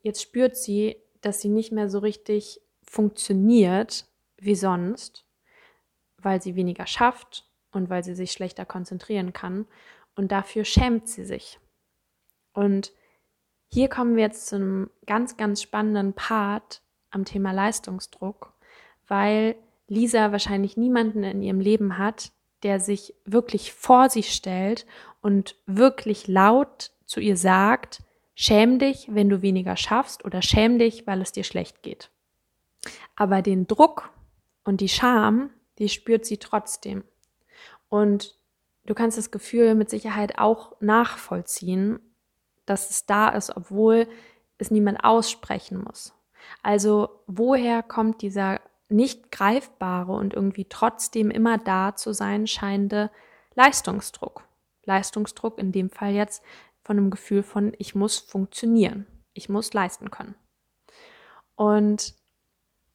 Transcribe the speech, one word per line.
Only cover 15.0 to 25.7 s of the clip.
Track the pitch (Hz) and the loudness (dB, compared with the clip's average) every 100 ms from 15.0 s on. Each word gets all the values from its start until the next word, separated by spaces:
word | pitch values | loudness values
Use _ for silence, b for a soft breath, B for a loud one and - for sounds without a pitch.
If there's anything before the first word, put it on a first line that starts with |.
| - | -4
ganz, | 214 240 - | -4 -4 -4
ganz | 208 202 | -4 -4
spannenden | - 208 214 208 196 | -6 -4 -2 0 -2
Part | 196 - 220 202 208 - - _ _ _ | -4 -4 -2 -2 -4 -8 -20 _ _ _
am | 196 190 | -8 -6
Thema | 196 196 | -4 -4
Leistungsdruck, | 190 202 220 - 185 - - 190 - - _ b b b b - | 0 -2 -2 -8 -12 -14 -12 -12 -12 -20 _ b b b b -4
weil | 196 202 214 220 226 _ _ - | 0 2 2 0 -2 _ _ -6
Lisa | 208 233 233 214 | -2 2 2 2
wahrscheinlich | 202 202 196 196 - | 0 -2 -2 -2 0
niemanden | 247 247 220 214 | 0 2 0 -2
in | 196 196 | -4 -4
ihrem | 196 190 | -2 0
Leben | 190 214 202 180 | 2 2 2 -2
hat, | 202 220 - _ _ _ | -4 -4 -12 _ _ _
der | 202 196 | -2 -2
sich | 196 202 - - - | -2 -4 -8 -20 -2
wirklich | 226 240 208 - | 0 2 -2 -6
vor | - - 254 262 | -2 6 8 8
sie | 233 | 4
stellt | - - 190 185 196 233 - B B B | -2 -4 -6 -4 -2 -4 -8 B B B
und | 208 196 196 - | 2 2 0 -6
wirklich | - | -4